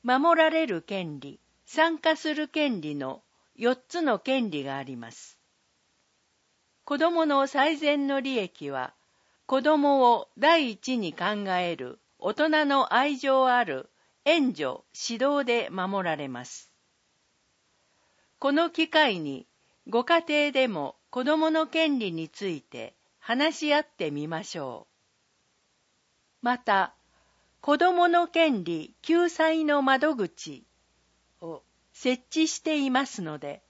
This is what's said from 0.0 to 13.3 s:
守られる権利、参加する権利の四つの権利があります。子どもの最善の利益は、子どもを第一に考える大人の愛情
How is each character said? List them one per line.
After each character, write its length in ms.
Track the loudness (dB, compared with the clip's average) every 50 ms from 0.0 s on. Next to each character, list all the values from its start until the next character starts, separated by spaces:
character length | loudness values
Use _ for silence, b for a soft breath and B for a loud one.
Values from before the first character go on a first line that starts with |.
| 0
守 360 | 2 2 4 4 4 6 6
ら 100 | 6 4
れ 160 | 4 0 0
る 160 | 0 -4 -6
権 360 | -6 -6 -6 -6 -6 -6 -8 -10
利、 220 | -12 -16 -18 -18 _ _ _ _ _
参 320 | -8 0 2 2 2 0 0
加 180 | 0 0 0
す 160 | 0 -2 -4
る 140 | -4 -4 -6
権 340 | -6 -2 -2 0 0 -2 -4
利 140 | -6 -6 -6
の 280 | -6 -6 -8 -8 -12 _ _ _ _ _ _ _
四 180 | -2 0 0 0
つ 260 | -2 _ _ -4 -2
の 180 | 0 0 0 0
権 300 | _ -2 -2 -2 -2 -2
利 120 | -4 -6
が 140 | -6 -6 -8
あ 60 | -8
り 140 | -8 -10 -12
ま 140 | -14 -14 -16
す。 260 | -18 -20 -20 -20 _ _ _ _ _ _ _ _ _ _ _ _ _ _ _ _ _ _ _ _ _ _ _ _ _ _ _ _ _ _ _
子 120 | -6 0
ど 140 | 2 2 2
も 160 | 2 2 2
の 200 | 2 2 2 2 2
最 280 | 2 2 2 2 0
善 300 | 0 0 0 0 2 0
の 140 | -2 -2 -2
利 180 | -2 -2 -2 -2
益 320 | -4 -4 _ -12 -10 -8
は、 240 | -6 -6 -6 -8 _ _ _ _ _ _ _ _ _ _ _
子 160 | -2 -2 2
ど 140 | 4 4 4
も 360 | 4 4 4 4 6 6 6
を 160 | 6 4 0 _ _ 0
第 320 | 4 4 4 4 2 -2
一 260 | -6 -8 -6 -4 -4
に 160 | -2 -4 -4
考 360 | -6 -4 -2 -2 -2 -2 -4 -2 -2 -2
え 160 | -2 -2 -4
る 240 | -6 -8 -12 -12 _ _ _ _ _
大 120 | -6 -6 -2
人 320 | 0 0 2 2 2 2
の 260 | 2 2 2 2 2
愛 240 | 2 2 2 0 -2
情 320 | -2 0 2